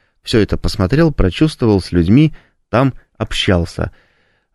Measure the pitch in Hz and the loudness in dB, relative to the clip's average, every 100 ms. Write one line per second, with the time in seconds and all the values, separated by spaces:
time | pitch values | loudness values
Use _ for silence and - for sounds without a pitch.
0 | _ _ - 120 98 - - - 92 135 | _ _ -4 0 0 -2 -4 -2 0 2
1 | 165 - 92 - 156 - 117 101 - 87 | 0 2 -2 0 -2 0 0 0 0 0
2 | 85 120 151 - _ _ _ 110 135 - | 4 4 2 0 _ _ _ -2 -2 -4
3 | - - 113 - - 90 87 - 80 - | -14 -10 -8 -4 0 0 -2 -6 -8 -10
4 | _ _ _ _ _ | _ _ _ _ _